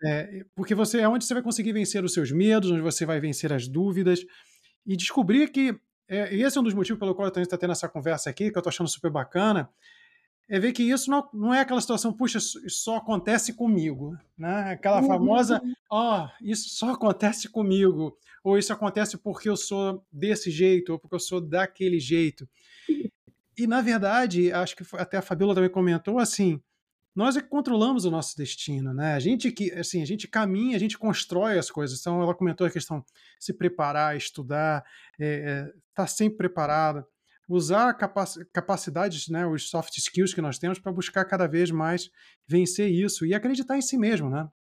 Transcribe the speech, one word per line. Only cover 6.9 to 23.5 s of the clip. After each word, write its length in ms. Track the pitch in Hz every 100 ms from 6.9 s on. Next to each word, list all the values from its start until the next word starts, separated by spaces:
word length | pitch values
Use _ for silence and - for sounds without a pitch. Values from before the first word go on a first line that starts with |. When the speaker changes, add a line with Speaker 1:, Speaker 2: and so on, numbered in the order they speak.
| 220
Speaker 1:
pelo 140 | 196
qual 140 | 185 196
a 40 | 185
gente 100 | 180
tá 100 | 180
tendo 140 | 180
essa 160 | 170 170
conversa 420 | 156 143 156 -
aqui, 200 | 127 214
que 60 | 202
eu 40 |
tô 60 | 175
achando 200 | 139 165
super 220 | - 170
bacana, 580 | 151 127 175 214 202 135 _ _ - _ _ _ _ -
é 100 | 196
ver 120 | 220
que 100 | 247
isso 260 | 240 254 262
não, 180 | 285 285
não 180 | 208 214
é 80 | 254
aquela 200 | 262 247
situação, 320 | - 220 233
"Puxa, 260 | 214 247 233
isso, 260 | - - 185
isso 160 | -
só 140 | - 226
acontece 560 | 226 208 190 220 226
comigo", 640 | 233 233 202 156 135 143 165 _ -
né? 340 | 165 196 196
Aquela 300 | 180 196 202
Speaker 2:
Uhum. 40 | 269
Speaker 1:
famosa, 520 | 285 - 226 240 233 247 254 -
"Ó, 380 | 214 233 208 147 -
isso 300 | 208 214 -
só 220 | - 233
acontece 560 | 254 220 185 208 226 -
comigo", 680 | 226 202 190 190 156 156 - _ -
ou 120 | 190 202
"Isso 140 | 202
acontece 460 | 220 208 208 208 -
porque 300 | 208 180 214
eu 80 | 202
sou 500 | - 196 196 190 _
desse 380 | 147 196 208 185
jeito", 420 | 156 185 185 175
ou 60 | 165
"porque 180 | - 175
eu 40 |
sou 200 | - 180
daquele 600 | 165 170 190 - 190 175
jeito". 480 | 127 165 160 - 135 _ _ - - 294 226 _ _ _ _